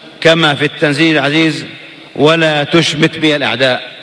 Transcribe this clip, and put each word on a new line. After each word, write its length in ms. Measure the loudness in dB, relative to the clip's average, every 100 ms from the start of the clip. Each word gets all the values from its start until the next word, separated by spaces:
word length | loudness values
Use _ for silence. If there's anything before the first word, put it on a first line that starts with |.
| -20 -2
كما 340 | 2 2 2
في 100 | 0
التنزيل 540 | -4 -2 -2 0 0 2
العزيز: 480 | 0 0 0 -2 -10 -16 -20 -20 -12 0
"ولا 480 | 2 2 0 0
تشمت 540 | 0 0 0 0 -2 0
بي 180 | -2 0
الأعداء" 600 | -2 0 0 -2 -6 -18